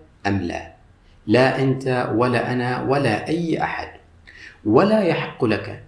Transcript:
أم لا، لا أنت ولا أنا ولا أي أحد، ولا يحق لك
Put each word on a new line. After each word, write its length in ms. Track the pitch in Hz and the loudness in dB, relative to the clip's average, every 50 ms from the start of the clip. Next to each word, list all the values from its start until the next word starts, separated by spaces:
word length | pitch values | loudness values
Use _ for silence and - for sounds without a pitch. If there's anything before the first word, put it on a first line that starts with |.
| - - _ _ - | -18 -20 _ _ -2
أم 120 | 98 98 95 | 0 0 0
لا، 340 | 87 85 82 - - - - - - - _ _ _ - - - - | -2 -4 -6 -8 -10 -14 -18 -20 -20 -20 _ _ _ -20 -20 -8 0
لا 360 | 104 110 123 131 131 131 139 | 2 4 4 4 4 2 2
أنت 500 | 135 135 120 - - 131 123 123 120 - 107 | 0 0 0 0 -2 -2 -2 -2 -2 0 0
ولا 380 | 113 123 123 - - - 127 | 0 2 2 0 0 -2 -2
أنا 300 | 123 123 120 127 127 131 | -2 -2 -2 -2 -4 -2
ولا 460 | 120 127 135 143 135 113 104 - - - | -2 0 0 0 0 0 0 -2 -2 -4
أي 340 | 160 170 175 160 151 - | -4 -2 -2 -2 -2 -2
أحد، 260 | 78 - - - - - - - - - - - - - - - - - - - - | -2 -4 -6 -8 -10 -12 -16 -20 -20 -20 -20 -20 -20 -20 -20 -20 -20 -20 -18 -6 0
ولا 360 | 104 110 151 196 202 220 220 | 4 4 6 6 4 4 2
يحق 440 | 190 165 147 147 131 - - - 127 | 2 2 0 -2 -4 -8 -4 -2 0
لك 380 | 113 104 90 - 104 101 - - | 0 0 0 -4 -8 -14 -14 -16